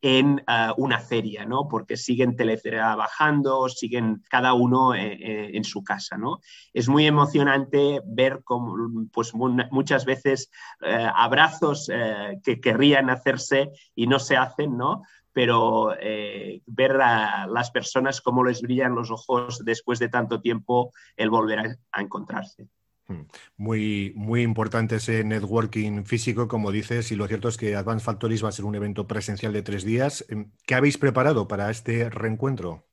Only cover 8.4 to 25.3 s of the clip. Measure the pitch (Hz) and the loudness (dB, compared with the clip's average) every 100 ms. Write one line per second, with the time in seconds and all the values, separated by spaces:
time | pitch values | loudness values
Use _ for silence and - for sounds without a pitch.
8.4 | - 123 120 95 117 113 110 - 117 113 | -4 -4 -4 -4 -4 -4 -6 -4 -4 -2
9.4 | 127 123 123 135 139 139 131 131 139 131 | 0 0 0 -2 2 0 2 0 0 -2
10.4 | - - - - - 113 117 - 117 131 | -4 -16 -20 -8 -2 0 0 2 4 4
11.4 | 160 - 160 143 - 120 113 107 101 98 | 4 2 -2 -2 -4 -4 -2 -4 -8 -6
12.4 | - 117 123 113 143 139 131 127 - 127 | -2 0 0 4 6 6 4 0 0 -2
13.4 | - 135 139 - _ - 117 135 120 131 | 0 0 0 -6 _ -2 2 2 2 2
14.4 | 127 - 147 120 131 196 - _ _ - | 2 -2 -4 -2 -2 -4 -10 _ _ 0
15.4 | 120 117 113 110 110 110 107 107 104 101 | 4 4 4 2 0 -2 -4 -6 -6 -10
16.4 | 101 101 - 117 135 135 127 113 107 95 | -10 -14 -10 2 4 6 4 4 0 -2
17.4 | 98 117 123 127 - 131 131 131 - 123 | -4 -4 -2 -4 -2 0 0 0 0 2
18.4 | 123 123 120 127 127 120 113 110 - 123 | 2 0 -2 0 0 0 -4 -8 -2 -2
19.4 | 123 120 113 113 - 120 120 120 107 110 | -2 -6 -4 -4 -2 -2 0 0 -2 -2
20.4 | 117 113 - 123 123 - - - 110 113 | -2 -2 0 0 0 -6 -20 -4 0 2
21.4 | 110 107 113 123 _ 101 98 104 - 220 | 2 -2 -4 -8 _ -8 -8 -10 -8 -10
22.4 | 98 _ 110 _ _ _ _ 87 76 - | -10 _ -20 _ _ _ _ -14 -14 -20
23.4 | - _ 104 110 107 104 98 107 107 120 | -20 _ -4 -2 0 -2 -4 -6 -2 2
24.4 | 117 110 110 117 110 113 107 113 107 | 2 2 0 0 0 -2 0 0 0